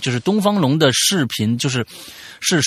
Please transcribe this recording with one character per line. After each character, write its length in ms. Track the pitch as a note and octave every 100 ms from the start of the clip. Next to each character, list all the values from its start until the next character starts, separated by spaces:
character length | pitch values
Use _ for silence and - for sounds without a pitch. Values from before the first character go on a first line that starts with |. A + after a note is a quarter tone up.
就 80 | C3+
是 100 | A#2+
东 200 | F3+ G#3+
方 140 | G3+ G3+
龙 240 | C3+ D#3
的 100 | C#3+
视 320 | A2+ - G3 B2
频， 320 | - A2 A#2
就 100 | C#3
是， 180 | B2+ A2 - - - - -
是 220 | - F3